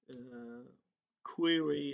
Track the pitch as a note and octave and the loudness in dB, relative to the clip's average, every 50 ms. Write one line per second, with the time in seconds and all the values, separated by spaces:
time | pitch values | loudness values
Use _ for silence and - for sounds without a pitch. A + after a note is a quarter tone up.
0 | _ _ C3 B2 A#2+ B2+ B2 A#2+ A#2+ A#2 A#2 A#2+ B2 - - _ _ _ _ _ | _ _ -16 -16 -16 -14 -14 -14 -12 -12 -12 -14 -16 -18 -20 _ _ _ _ _
1 | _ _ _ _ _ - - - E3+ E3 E3 E3 D#3+ D3+ D3 D3 D3 C#3+ | _ _ _ _ _ -16 -4 2 4 6 6 6 4 2 2 0 0 -4